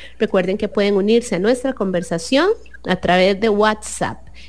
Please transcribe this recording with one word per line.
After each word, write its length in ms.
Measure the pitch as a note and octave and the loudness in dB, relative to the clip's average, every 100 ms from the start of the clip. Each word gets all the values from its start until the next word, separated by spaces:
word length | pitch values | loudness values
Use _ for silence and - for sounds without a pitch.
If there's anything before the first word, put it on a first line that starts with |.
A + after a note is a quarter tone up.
| - - | -16 -4
Recuerden 400 | A3 F#3+ F3+ G#3 | 0 0 0 -2
que 100 | G3+ | -2
pueden 260 | G#3 G3+ | 0 2
unirse 420 | G3+ G3+ A#3 A3+ F3 | 2 4 2 2 -2
a 20 | |
nuestra 340 | G#3 B3+ C4+ | 0 0 -2
conversación 760 | C4 F#3+ F3+ F3 E3+ - C4 F#4 A#4 - - - | -4 -2 -2 -4 -6 0 2 2 -2 -6 -12 -4
a 100 | F3+ | -2
través 440 | - F3+ F#3+ G3 | 2 4 4 2
de 80 | A3+ | 0
WhatsApp. 720 | G3+ G#3+ G#3+ - - - - - - | 2 2 0 -8 -6 -6 -8 -16 -20